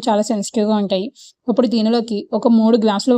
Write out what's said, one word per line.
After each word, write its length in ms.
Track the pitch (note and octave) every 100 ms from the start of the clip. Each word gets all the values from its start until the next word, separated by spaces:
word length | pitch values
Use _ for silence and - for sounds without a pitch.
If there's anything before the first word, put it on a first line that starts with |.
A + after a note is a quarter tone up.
| A#3
చాలా 160 | G#3 G#3+
సెన్సిటివ్గా 460 | G#3+ G3+ A3+ G#3 G#3+
ఉంటాయి. 240 | G3 F#3+ A3 - - _ -
ఇప్పుడు 180 | A3+ B3 A#3
దీనిలోకి 440 | A3 A#3+ A#3 G#3 - A3
ఒక 100 | A#3+ A3+
మూడు 180 | A3 A#3
గ్లాసులు 340 | G#3+ G3+ A#3